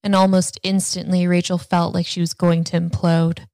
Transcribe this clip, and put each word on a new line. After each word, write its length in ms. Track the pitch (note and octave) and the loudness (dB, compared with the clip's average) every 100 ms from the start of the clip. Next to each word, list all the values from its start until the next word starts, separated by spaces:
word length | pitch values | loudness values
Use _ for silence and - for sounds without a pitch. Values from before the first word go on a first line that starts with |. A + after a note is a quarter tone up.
and 120 | G#3 | 2
almost 440 | G3 F#3+ F#3+ F3 - | 2 4 4 0 -6
instantly 640 | F#3 F#3+ - F#3 - F3+ F3 | -2 -2 -2 -6 -2 0 2
Rachel 320 | F3 F3 F3 | 2 0 -6
felt 360 | - F3 E3+ | 0 0 0
like 120 | - E3 | -2 -4
she 140 | - | -4
was 140 | E3+ | -4
going 300 | - F3 E3 | 0 0 2
to 160 | E3 E3+ | 0 -4
implode. 640 | E3+ - E3+ E3 E3 E3+ - | -4 -2 0 2 0 -4 -12